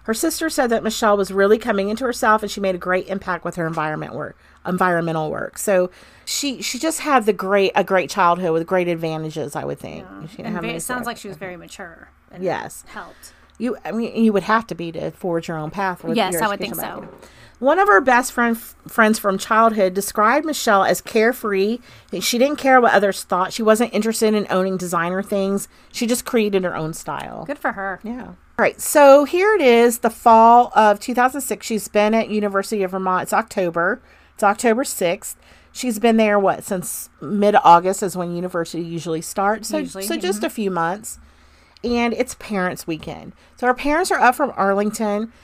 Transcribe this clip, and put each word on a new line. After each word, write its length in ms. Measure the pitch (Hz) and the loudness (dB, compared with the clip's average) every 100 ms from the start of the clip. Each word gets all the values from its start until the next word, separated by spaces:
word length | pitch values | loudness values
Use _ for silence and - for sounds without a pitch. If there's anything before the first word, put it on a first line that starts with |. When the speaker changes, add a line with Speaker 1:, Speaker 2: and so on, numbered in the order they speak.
Speaker 1:
Her 100 | - | -6
sister 340 | 226 330 - 320 | -2 -2 -2 -4
said 180 | 311 254 | -2 0
that 140 | 226 | 0
Michelle 340 | - 220 226 208 | -2 0 2 2
was 120 | 190 | 2
really 280 | 196 196 220 | 2 4 4
coming 320 | 247 202 196 | 2 0 -2
into 140 | 226 | -4
herself, 380 | 262 247 233 220 | -4 0 2 2
and 80 | 208 | 0
she 100 | 208 | -4
made 140 | 196 | -4
a 40 | 180 | -4
great 300 | 180 185 185 | -2 -2 -2
impact 360 | 190 - 170 | -8 -6 -6
with 120 | 175 175 | -6 -6
her 100 | 160 | -4
environment 480 | 165 156 156 156 | -4 -4 -6 -8
work, 220 | 131 135 - _ _ - | -10 -12 -14 _ _ -6
environmental 640 | 180 185 170 165 160 156 | 0 0 2 0 -4 -4
work. 280 | - - - | -6 -8 -6
So 320 | - 185 180 - - - | 0 2 0 -4 -20 -20
she, 380 | - - 285 220 | -10 -6 -6 -6
she 160 | - 247 | -8 -6
just 220 | 320 311 | -4 -4
had 260 | 302 269 214 | 0 2 2
the 60 | |
great, 380 | 190 190 202 196 | -2 0 2 2
a 100 | - | 0
great 240 | 180 190 - | 2 0 0
childhood 440 | - 175 175 185 | 0 2 2 0
with 140 | 160 165 | -2 0
great 220 | 185 175 | 0 0
advantages, 680 | 165 165 156 156 156 147 | -4 -4 -6 -8 -8 -8
I 100 | 147 | -8
would 140 | 143 147 | -8 -8
think. 280 | - 156 185 | -12 -16 -16
Speaker 2:
Yeah. 160 | 196 156 | -18 -18
Speaker 1:
She 80 | - | -14
didn't 80 | 226 | -10
Speaker 2:
And 80 | |
Speaker 1:
have 80 | 214 | -8
Speaker 2:
ve-, 60 | 226 | -6
Speaker 1:
any 60 | 170 | -8
Speaker 2:
it 20 | |
sounds 200 | 254 247 | -8 -8
Speaker 1:
sort 60 | 240 | -8
Speaker 2:
like 80 | 233 | -12
she 100 | 208 | -14
was 80 | 156 | -14
very 200 | 190 175 | -14 -14
mature 520 | 165 - 180 165 - _ _ | -18 -18 -18 -20 -20 _ _
and 120 | 185 | -8
Speaker 1:
Yes. 420 | 180 113 - - - | -6 -4 -8 -14 -18
Speaker 2:
helped. 460 | 220 175 - - - _ - | -18 -18 -20 -20 -20 _ -8
Speaker 1:
You, 180 | 233 - | -6 -6
I 80 | - | -6
mean, 320 | 214 233 - | -6 -4 2
you 80 | 226 | 2
would 100 | 202 | 2
have 240 | 175 220 226 | 0 -2 -2
to 60 | |
be 160 | 165 170 | -10 -10
to 200 | 160 156 | -8 -10
forge 340 | - 190 165 160 | -8 -4 -4 -4
your 100 | 160 | -6
own 140 | 151 | -6
path 320 | 185 190 175 | -4 -4 -4
with 140 | - 226 | -4 -2
Speaker 2:
Yes, 160 | 190 | 0
Speaker 1:
your 100 | 175 | -2
Speaker 2:
I 60 | 214 | -2
would 60 | |
Speaker 1:
education 200 | 202 208 165 | -4 -8 -8
Speaker 2:
think 60 | 214 | -10
so. 60 | 175 | -12
Speaker 1:
background. 260 | - - - - - _ | -16 -20 -20 -20 -20 _
One 180 | 247 330 | 0 2
of 80 | 403 | 4
her 140 | 392 | 4
best 320 | 262 247 254 | 4 2 2
friend, 240 | - 240 233 | -2 -2 -2
f-, 180 | - - - | -8 -20 -6
friends 320 | - 220 220 | 2 2 2
from 180 | 202 190 | 0 -2
childhood 560 | - 220 226 220 190 | 0 4 4 4 0
described 500 | 185 196 - 214 277 | 0 -4 2 2 2
Michelle 380 | 320 294 - 196 | 0 -2 2 2
as 180 | 190 170 | 4 0
carefree. 760 | - 226 220 247 220 196 202 240 - - _ 156 | -2 0 2 0 -4 0 0 -2 -10 -20 _ -6
She 180 | - 240 | -2 2
didn't 180 | 277 294 | 2 2
care 240 | 269 262 | 4 6
what 120 | 240 | 6
others 300 | 190 202 190 | 4 2 -2
thought. 300 | - 185 185 | -4 -2 -2
She 100 | - | 0
wasn't 320 | 214 220 233 | 2 2 2
interested 400 | 202 220 220 214 | -2 -2 0 0
in 140 | 214 202 | 0 0
owning 260 | 185 190 185 | -2 0 -4
designer 440 | 180 175 170 185 | -4 -2 -2 -4
things. 460 | 202 202 196 196 - - - | -2 -2 -2 -2 -6 -16 -16
She 160 | - 233 | -6 -2
just 160 | 240 | -2
created 400 | - 240 208 196 | 0 0 2 0
her 100 | 180 | -2
own 180 | 160 160 | -4 -6
style. 520 | 160 - 147 - - | -8 -8 -8 -8 -12
Speaker 2:
Good 140 | - 294 | -12 -6
for 120 | 277 | -6
her. 280 | 196 196 185 | -6 -8 -8
Speaker 1:
Yeah. 220 | 214 247 180 | -10 -12 -14
All 80 | 180 _ - | -18 _ 0
right. 220 | 190 - | 0 0
So 420 | - 311 285 277 | 0 6 10 10
here 300 | 285 349 403 | 6 2 2
it 60 | 427 | 4
is, 380 | 269 233 233 233 | 6 6 4 2
the 120 | 226 | -2
fall 640 | - 240 226 226 240 247 | 2 6 8 10 8 6
of 240 | - 214 208 | 4 4 4
two 160 | - | 0
thousand 280 | 247 247 285 | 0 0 0
six. 220 | - 214 | -6 -8
She's 220 | - 220 - | -4 -6 -2
been 280 | 208 208 | 0 2
at 160 | 226 - | 2 0
University 520 | 214 208 196 196 214 | -2 0 -2 -2 -2
of 80 | 185 | -2
Vermont. 340 | 190 190 185 | -2 -2 -2
It's 80 | 175 | 0
October. 680 | 202 226 - 180 170 175 247 - - _ | -2 -2 -2 -2 0 -2 -2 -8 -20 _
It's 80 | - | 0
October 400 | 202 208 247 220 | 0 2 2 2
sixth. 540 | 285 - 175 196 - - _ - _ | 0 -2 -2 -2 -8 -16 _ -20 _
She's 300 | - 254 214 | -8 -6 0
been 160 | 233 226 | 2 4
there, 240 | 220 208 | 4 4
what, 240 | 190 156 | 2 0
since 460 | - 190 165 - - _ | -4 -6 -6 -10 -14 _
mid-August 840 | 143 202 202 202 165 170 180 190 | -6 0 4 6 8 8 6 -2
is 140 | 196 180 | -4 -4
when 180 | 175 | -6
university 480 | 175 180 180 165 165 | -6 -4 -4 -6 -6
usually 400 | 170 165 170 160 | -8 -8 -6 -6
starts. 460 | - - 196 214 214 | -6 -2 0 -2 -4
So, 100 | 311 | -6
Speaker 2:
Usually, 240 | 269 190 | -6 -8
Speaker 1:
so 120 | 196 330 | -6 -4
just 220 | 359 208 | -2 -2
Speaker 2:
mm-hmm. 80 | 330 | -4
Speaker 1:
a 40 | |
few 200 | - 196 | -4 -2
months. 480 | 180 165 202 220 - - _ - _ _ _ | 0 -2 -4 -10 -16 -20 _ -20 _ _ _
And 280 | 240 240 240 | -2 0 0
it's 220 | 220 254 - | 0 -4 -6
parents' 500 | - 202 180 - - | -8 -4 -4 -4 -8
weekend. 460 | 160 170 80 - - _ - | -8 -10 -14 -16 -20 _ -4
So 100 | 247 | -2
her 80 | |
parents 360 | 254 285 302 381 | 0 0 0 0
are 80 | 320 | 2
up 160 | 233 247 | 2 2
from 160 | 277 - | -2 0
Arlington. 760 | 196 196 208 214 220 208 226 - | 0 0 -2 -2 -2 -2 -6 -12